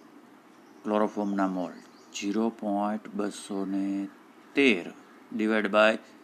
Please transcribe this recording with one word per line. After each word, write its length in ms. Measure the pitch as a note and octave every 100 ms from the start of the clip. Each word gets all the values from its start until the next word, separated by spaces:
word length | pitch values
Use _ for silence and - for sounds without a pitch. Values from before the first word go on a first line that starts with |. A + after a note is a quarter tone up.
| - - - - - - - -
ક્લોરોફોર્મના 640 | G#2+ G#2+ G#2 G#2 G2+ G2 F#2+
મોલ, 260 | F#2 E2 D#2 - - -
ઝીરો 340 | - G2+ G#2+ A2+ A2+
પોઇન્ટ 480 | G#2 G2+ G#2 G#2+ - G2
બસો 420 | G2+ - - G2 F#2+
ને 200 | G2 G2 G2 G2 - - - - -
તેર 300 | C3+ F#2 E2+ - - - -
divide 380 | A2+ G#2+ A2 G2+
by 240 | G#2 A2 A2+ - -